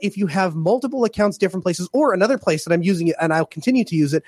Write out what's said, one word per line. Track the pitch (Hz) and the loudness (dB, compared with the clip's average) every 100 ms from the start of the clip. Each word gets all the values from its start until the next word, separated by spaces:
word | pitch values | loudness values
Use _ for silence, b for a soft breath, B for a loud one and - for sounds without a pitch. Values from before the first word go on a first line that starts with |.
if | 202 196 | -2 -2
you | 190 | -2
have | 180 185 | 0 0
multiple | 160 160 254 262 269 | 0 0 0 -2 -2
accounts, | 220 208 208 196 | -2 0 0 0
different | 190 185 | -2 -2
places, | 180 170 180 | -4 -4 -2
or | 269 294 | 0 2
another | 185 220 269 | 2 2 0
place | - 156 | 0 -2
that | 165 | 0
I'm | 175 | 0
using | 175 180 170 | 2 0 0
it, | 156 | 0
and | 160 | 0
I'll | 160 165 | 0 -2
continue | 156 247 254 | -4 0 0
to | - 160 | 2 2
use | 143 | 2
it | 160 | 0